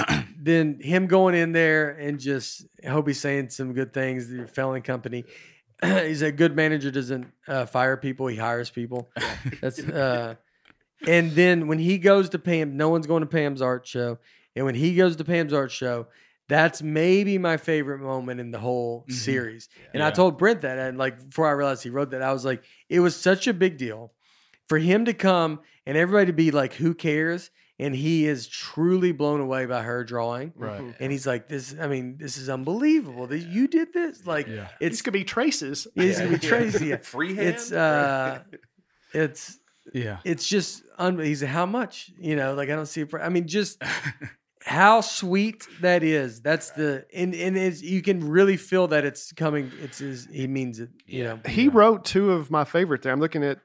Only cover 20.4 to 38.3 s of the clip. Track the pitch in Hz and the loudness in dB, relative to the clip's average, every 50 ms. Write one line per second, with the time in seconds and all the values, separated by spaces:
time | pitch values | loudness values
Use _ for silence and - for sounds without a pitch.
20.4 | 180 214 233 175 143 135 131 131 131 131 127 131 131 131 120 120 131 135 135 - | 2 2 2 2 -2 -6 -4 -4 -4 -4 -4 -2 -2 -4 -4 -6 -14 -8 -2 0
21.4 | 160 151 143 143 143 139 135 123 - 123 120 139 143 131 131 131 131 131 135 135 | 2 2 2 2 0 0 -2 -4 -6 -6 -4 -4 -4 -4 -4 -4 -2 -2 -2 -2
22.4 | 123 135 127 110 - _ _ _ _ - 160 175 175 175 - - - 180 196 190 | -2 -4 -4 -4 -6 _ _ _ _ 0 2 4 4 4 2 2 2 2 2 2
23.4 | - 254 214 170 190 185 160 135 131 117 107 110 117 110 _ _ _ _ _ _ | 2 0 0 2 2 0 0 -2 -8 -8 -8 -10 -14 -18 _ _ _ _ _ _
24.4 | _ _ _ _ _ - 160 156 160 175 185 214 233 240 208 - - 190 185 175 | _ _ _ _ _ 0 2 2 4 4 4 4 4 2 0 2 2 4 4 4
25.4 | 165 156 156 151 - _ _ _ - 143 139 156 170 180 202 208 196 180 165 151 | 2 0 -2 -6 -10 _ _ _ -6 -2 0 2 2 4 4 4 4 4 4 4
26.4 | 165 160 143 147 135 131 - - 156 165 170 165 - 165 147 151 160 165 170 180 | 4 4 4 2 0 0 -2 0 0 0 0 0 -2 0 0 0 0 0 -2 -4
27.4 | - - _ _ _ _ _ - 131 143 135 131 143 156 165 160 151 151 147 123 | -8 -14 _ _ _ _ _ -6 -6 -4 -4 -2 0 2 2 2 2 2 0 -2
28.4 | 110 - - - - - - 151 160 175 185 185 180 180 165 135 151 147 147 147 | -6 -12 -14 -14 -14 -8 -2 0 2 4 4 4 4 2 2 2 0 0 0 0
29.4 | 139 131 131 131 127 123 123 120 110 117 120 123 123 113 120 120 117 117 120 123 | -2 -2 -2 -2 -2 -2 -2 -4 -2 -4 -4 -4 -4 -4 -4 -4 -2 -2 -4 -6
30.4 | 139 165 165 - 123 107 104 98 127 120 113 - 131 135 143 135 131 135 123 117 | -8 -10 -12 -10 -10 -10 -8 -10 -12 -12 -10 -8 -6 -4 -4 -4 -2 -2 -2 -2
31.4 | - - 151 139 123 131 139 156 165 143 139 131 127 127 131 147 156 139 123 139 | -4 -8 -10 -10 -10 -10 -10 -8 -6 -4 -4 -4 -6 -8 -12 -12 -12 -12 -12 -10
32.4 | 131 131 131 131 131 156 180 226 277 302 320 311 233 143 123 123 127 123 143 160 | -8 -6 -6 -6 -4 -4 -2 0 2 4 4 2 2 -2 -8 -10 -8 -6 -6 -8
33.4 | 170 170 175 220 262 285 - 320 330 330 - 349 339 320 269 - - 175 160 147 | -6 -4 0 0 2 2 2 0 0 0 -2 -4 -4 -4 -6 -8 -6 -4 -2 -2
34.4 | 139 120 110 104 98 95 - - - 170 226 - - 254 196 196 190 - - 233 | -2 -4 -8 -12 -12 -12 -8 -4 -4 -2 -2 -4 -4 -2 -2 -4 -4 -4 -2 -2
35.4 | 262 311 - - 151 135 143 - - - - 180 180 190 190 - 180 175 170 165 | 0 0 0 -2 -4 -6 -8 -8 -10 -6 -2 2 2 2 2 0 0 0 0 0
36.4 | - 156 233 240 240 214 196 202 156 151 135 - - - - 131 160 180 190 208 | 2 2 2 2 2 2 0 0 0 -2 -4 -4 -8 -8 -8 -6 -6 -4 -2 -2
37.4 | 196 175 170 - - - 170 165 165 156 151 147 143 139 135 135 131 131 | -2 -2 -2 -4 -6 -4 -2 0 2 2 2 2 2 0 0 -2 -2 -4